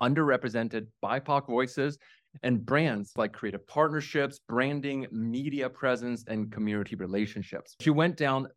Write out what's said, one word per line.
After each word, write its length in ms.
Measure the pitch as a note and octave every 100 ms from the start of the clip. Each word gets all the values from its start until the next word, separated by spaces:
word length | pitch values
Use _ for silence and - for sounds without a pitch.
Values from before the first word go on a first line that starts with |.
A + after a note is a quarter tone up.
underrepresented 840 | B2 D3 D3 B2+ B2 A#2 A2+ A2+ A2 _
bipoc 440 | G2+ C3 C#3 C#3+ C3+
voices 480 | A#2+ B2+ - C#3+ D3 - _ _ -
and 220 | C3 A#2 A2+
brands, 460 | C#3+ D#3+ G#2 G2+ -
like 160 | G#2+
creative 340 | - G#2+ G2 -
partnerships, 720 | D3 D#3 D3+ D3 D3+ C#3 - -
branding, 580 | A#2 C3+ D3 C#3 C3+ B2+
media 580 | A2+ A2+ B2 C#3+ C#3 C3
presence, 540 | - C3+ B2 A#2+ A#2 -
and 200 | A2 G#2+
community 460 | A2 G#2+ G#2 G2 F#2+
relationships. 800 | F#2 G2 G#2 G#2 F2+ - - -
She 80 | D#3+
went 260 | D3 E3+ D3+
down 320 | C#3+ C3+ C3+